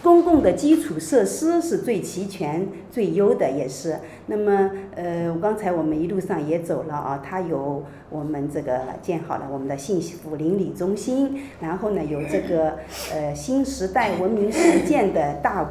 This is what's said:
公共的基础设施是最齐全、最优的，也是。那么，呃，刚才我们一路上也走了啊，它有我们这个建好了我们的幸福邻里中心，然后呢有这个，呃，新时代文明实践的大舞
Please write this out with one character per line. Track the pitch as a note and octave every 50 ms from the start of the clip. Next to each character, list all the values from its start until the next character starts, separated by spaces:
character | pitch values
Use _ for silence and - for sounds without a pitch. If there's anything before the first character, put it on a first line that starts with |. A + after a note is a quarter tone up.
| -
公 | F4 F4 F4 E4
共 | F4 E4 C#4 -
的 | - -
基 | - - D4 D#4+ D#4+ -
础 | - E3 D#3
设 | - - C#4+ B3 G3
施 | G3 G3 - D#4 D#4+ E4+ E4+ E4
是 | - G#3+ E3+
最 | - B3 A3+ F3+
齐 | C3 - - F3 G3+
全、 | G3 - - D#3+ D3 D3+ E3+ G3 - - - - -
最 | - B3+ G#3 E3+ D#3+
优 | F#3+ G3+ G#3+ A#3+
的， | - F#3 C3+
也 | C3+ D3 D3+ -
是。 | - - - E3 D#3 - - - - - -
那 | - G#3+
么， | G#3 G#3 G#3 G3+ G3 G3 F#3+ F#3+ - G3 G3 -
呃， | - D#3 F3 E3+ E3+ E3+ E3+ E3 E3
刚 | F3+ G#3+ G#3+
才 | G#3+ - F3+
我 | F3+ E3 D#3
们 | D#3 D#3 D#3
一 | E3 E3+
路 | G#3 F#3+
上 | F3+ - G3 D#3+ D3
也 | D3+ E3 E3+
走 | E3+ E3 E3 C3 -
了 | D#3+ D3
啊， | D3 - C3+ C#3 C#3+ -
它 | - F#3 F#3+
有 | F3+ E3 D#3 C3+ C#3 C#3+ C#3+ C#3 D3 - - - - -
我 | - D#3 D3
们 | D3+ D3+ C#3+ C#3 D3 -
这 | D#3
个 | C#3 C3+ B2 B2+ C3 - - -
建 | - - C3 E3 -
好 | - C#3
了 | - C3+ C3+
我 | C#3 C3+
们 | C3+ C#3
的 | C#3+ C#3
幸 | - - G3+ E3+
福 | E3 - - - - D#3 D#3
邻 | C#3+ D3+ D#3+ F#3+ G3+
里 | F3+ C#3+ -
中 | - F3 F#3 G#3
心， | G#3 - C4 B3+ C4+ C#4 C4+ C#4 - - - - -
然 | E3+ D#3+ F3 F#3
后 | - G#3+
呢 | G3+ F3 D#3
有 | D3 D3+ C#3+ C#3+
这 | D3 - F#3
个， | - - F3+ D#3+ D#3+ D#3 D#3 - - - - - - - -
呃， | D#3 D3+ D3 D3
新 | D3 - - C4 C4+ C4+
时 | - - - F#3 F#3+
代 | - B3+ A#3 G#3 F3+ E3+
文 | F#3 G3
明 | A3+ G#3 G3+ A3 A3+
实 | D#4+ E4+ E4+ D4 - -
践 | - D4+ C4+ G#3+ F#3 E3
的 | E3+ D3 C#3+ C#3+
大 | C#3+ - A#3+ G#3 F#3 D3+
舞 | D3+